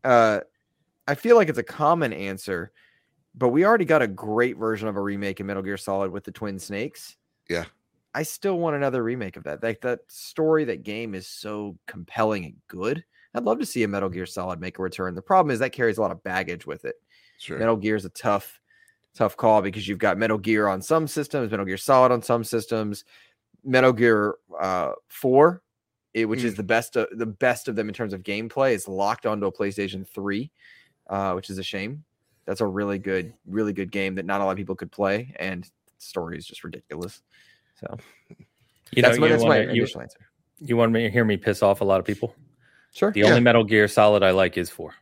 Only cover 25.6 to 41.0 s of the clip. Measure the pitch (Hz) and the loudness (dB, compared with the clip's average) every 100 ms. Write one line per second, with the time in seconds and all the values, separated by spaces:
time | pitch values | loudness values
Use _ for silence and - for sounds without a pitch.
25.6 | _ _ _ _ _ 110 110 120 120 98 | _ _ _ _ _ -2 -2 0 -2 -4
26.6 | 98 113 117 123 110 110 113 101 127 120 | 0 0 0 -4 -4 -4 -8 0 0 0
27.6 | - 110 107 101 113 95 92 101 113 135 | -2 -4 -6 -6 -6 -6 -6 -6 -6 0
28.6 | 135 107 101 95 101 117 117 107 101 - | 2 0 -2 -2 -2 -2 -4 -2 -4 -2
29.6 | 101 101 98 95 95 - 98 101 139 _ | -6 -4 -6 -6 -12 -8 -6 -4 -6 _
30.6 | _ - _ _ _ 98 98 92 95 95 | _ -20 _ _ _ -4 -2 -4 -6 -10
31.6 | 95 98 101 147 - _ _ _ - 98 | -8 -8 -10 -12 -16 _ _ _ -10 -4
32.6 | 107 95 101 98 98 95 87 - - 98 | -2 -2 -4 -4 -2 -4 -4 -14 -8 -2
33.6 | 107 98 92 101 98 92 90 98 98 95 | -2 -2 -6 -4 -4 -4 -4 -2 -2 -2
34.6 | 95 95 90 - 98 104 123 - 90 90 | -6 -8 -8 -2 0 0 -4 -8 -8 -8
35.6 | 87 _ _ _ - 92 82 80 82 - | -12 _ _ _ -12 -8 -8 -10 -14 -16
36.6 | 87 - _ 76 90 - _ _ _ _ | -16 -18 _ -12 -12 -14 _ _ _ _
37.6 | _ _ - - - _ _ - - _ | _ _ -14 -14 -18 _ _ -20 -20 _
38.6 | _ _ _ - 123 120 156 - 117 135 | _ _ _ 2 4 6 4 4 4 4
39.6 | 110 113 - - - - _ _ _ _ | 2 0 -2 -6 -16 -20 _ _ _ _
40.6 | 143 117 117 113 | -2 2 4 4